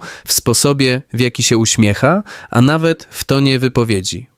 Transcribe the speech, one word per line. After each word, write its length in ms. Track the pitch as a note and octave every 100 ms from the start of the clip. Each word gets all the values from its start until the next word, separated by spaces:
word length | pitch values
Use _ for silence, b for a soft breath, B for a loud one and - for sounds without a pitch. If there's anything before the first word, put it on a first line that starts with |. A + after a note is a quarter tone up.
| B B -
w 60 |
sposobie, 680 | - - A#2 C#3+ C#3 C3 B2+ -
w 60 | A#2
jaki 240 | B2 -
się 140 | A#2+ A#2
uśmiecha, 680 | A2+ - G#2 G2+ C3 F#3+ - B B
a 120 | A#2+
nawet 460 | C3 D#3+ E3 D#3+ -
w 120 | -
tonie 360 | - C3+ C#3 C3
wypowiedzi. 680 | B2+ B2 A#2 G2+ F#2 F2+ B2+